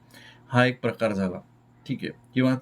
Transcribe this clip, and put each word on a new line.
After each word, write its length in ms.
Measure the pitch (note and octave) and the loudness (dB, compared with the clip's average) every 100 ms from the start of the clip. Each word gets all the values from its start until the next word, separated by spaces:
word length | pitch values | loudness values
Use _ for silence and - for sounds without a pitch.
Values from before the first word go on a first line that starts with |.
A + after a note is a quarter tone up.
| _ - - - - | _ -20 -20 -20 -2
हा 160 | B2 B2+ | 2 2
एक 160 | B2+ | 2
प्रकार 320 | B2 - A2+ | -6 -2 -2
झाला. 240 | G2 F#2+ E2+ - _ _ _ - | 0 -2 -4 -12 _ _ _ -10
ठीक 120 | A#2+ | -8
आहे, 80 | - - - | -8 -12 -6
किंवा 220 | B2+ B2+ B2+ | 0 2 0